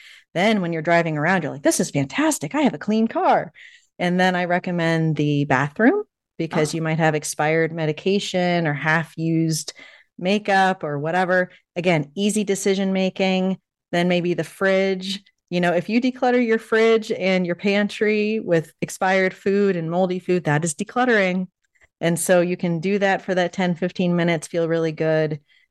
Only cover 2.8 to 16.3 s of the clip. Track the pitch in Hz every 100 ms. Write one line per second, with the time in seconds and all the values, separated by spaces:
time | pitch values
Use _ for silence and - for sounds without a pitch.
2.8 | - 220 226 320 359 208 160 - - -
3.8 | _ _ 180 180 185 180 180 175 185 175
4.8 | 165 165 160 151 147 147 147 131 143 -
5.8 | 226 415 415 _ _ _ 165 160 151 165
6.8 | 160 160 160 151 147 - 151 160 160 165
7.8 | 156 156 - 196 202 185 180 175 165 147
8.8 | 160 160 160 - 165 165 165 156 - -
9.8 | - - _ - 180 208 208 196 190 185
10.8 | 160 143 151 180 180 185 180 - _ -
11.8 | 175 165 147 - 208 208 202 190 202 196
12.8 | 196 190 190 - 190 190 185 190 _ _
13.8 | _ 175 175 180 175 170 160 - 190 190
14.8 | 196 190 190 196 - _ _ 175 175 170
15.8 | 175 226 254 254 254